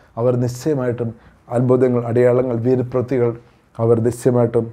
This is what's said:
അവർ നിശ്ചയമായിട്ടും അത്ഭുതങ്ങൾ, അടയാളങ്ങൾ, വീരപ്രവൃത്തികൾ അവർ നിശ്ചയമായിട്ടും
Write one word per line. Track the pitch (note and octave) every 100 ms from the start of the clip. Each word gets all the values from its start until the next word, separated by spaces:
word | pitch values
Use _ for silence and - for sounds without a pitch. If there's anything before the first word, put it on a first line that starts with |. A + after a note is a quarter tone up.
| _ -
അവർ | A#2+ B2
നിശ്ചയമായിട്ടും | B2 B2 D#3 D3 B2 A#2+ A#2 A2 - _ - A#2+
അത്ഭുതങ്ങൾ, | B2+ B2+ B2+ B2 A#2
അടയാളങ്ങൾ, | A#2 B2 B2 C3 A#2+ A#2
വീരപ്രവൃത്തികൾ | B2+ B2 B2+ A#2 C3 A#2+ A#2 - _ _ -
അവർ | A2+ A#2 A#2
നിശ്ചയമായിട്ടും | A#2+ - B2 A#2+ A#2 A#2